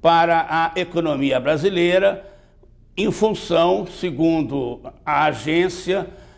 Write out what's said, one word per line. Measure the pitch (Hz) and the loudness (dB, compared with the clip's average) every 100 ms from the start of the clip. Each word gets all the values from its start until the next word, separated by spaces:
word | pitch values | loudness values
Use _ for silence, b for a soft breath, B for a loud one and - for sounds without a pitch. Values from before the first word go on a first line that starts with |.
para | 165 165 170 165 - | 4 4 4 2 0
a | 160 165 185 | -2 -2 -2
economia | 175 170 165 139 139 127 | -4 -4 -2 -2 0 0
brasileira, | 127 156 185 180 175 185 196 190 B B B B - _ _ - | 0 0 0 2 2 4 2 0 B B B B -20 _ _ -4
em | 208 | -2
função, | 170 220 202 - 165 170 190 185 | 0 0 0 0 2 2 2 -4
segundo | - 180 131 165 160 131 139 120 120 131 - - | -8 -8 0 0 2 -2 -4 -6 -10 -16 -12 -2
a | 143 151 | 0 0
agência, | 123 131 165 180 175 170 190 - B B | 0 -2 0 0 -2 -4 -4 -4 B B